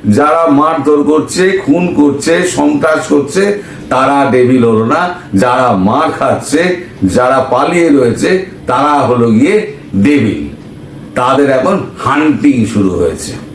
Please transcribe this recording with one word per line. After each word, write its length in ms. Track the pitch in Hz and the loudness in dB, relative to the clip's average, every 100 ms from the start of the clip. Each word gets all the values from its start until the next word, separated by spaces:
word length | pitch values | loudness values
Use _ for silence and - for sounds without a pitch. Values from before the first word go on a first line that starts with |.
| 104 | 2
যারা 380 | 107 147 165 165 | 2 2 2 2
মারধর 520 | 143 156 165 139 147 | 2 2 0 2 2
করছে, 580 | 143 151 - 170 185 190 - | 2 0 0 0 0 0 0
খুন 280 | 165 175 | 0 0
করছে, 520 | 139 143 - 160 165 123 | 2 0 0 0 0 0
সন্ত্রাস 600 | 143 147 147 156 156 - | 0 0 0 0 -2 0
করছে, 560 | 147 131 185 202 202 - 147 - | -2 0 -2 0 -2 -8 -16 -4
তারা 400 | 127 135 139 131 | 0 2 2 2
ডেভিল 340 | 127 123 131 | 2 2 4
হলো 220 | 113 110 113 | 2 2 0
না। 280 | 156 180 - - | 0 -2 -6 -4
যারা 380 | 98 123 127 123 | 0 2 2 2
মার 380 | 101 95 131 156 - | 2 0 0 -2 -2
খাচ্ছে, 580 | 135 - - 151 180 175 - - | -2 -2 -2 -2 0 -4 -8 -4
যারা 420 | 95 123 127 131 110 | 0 2 2 0 0
পালিয়ে 380 | 123 147 175 165 | 0 0 2 2
রয়েছে, 580 | 143 120 107 151 185 190 - - | 4 2 0 0 0 -2 -10 -4
তারা 260 | 127 147 | 0 0
হলো 380 | 147 117 123 117 | 0 0 2 2
গিয়ে 420 | 110 160 214 - - - - | 4 4 2 -2 -12 -6 0
ডেভিল। 600 | 120 147 110 - 71 - - - - - - | 2 2 0 -2 -8 -12 -18 -18 -18 -18 -10
তাদের 360 | 127 123 135 139 | -4 0 2 2
এখন 300 | 131 160 190 - - | 2 0 -2 -6 -6
হান্টিং 680 | 123 143 156 120 143 127 101 | -2 0 0 2 2 2 0
শুরু 240 | 104 95 | 0 0
হয়েছে। 420 | 90 71 - 107 - - | 0 -2 -4 -10 -12 -14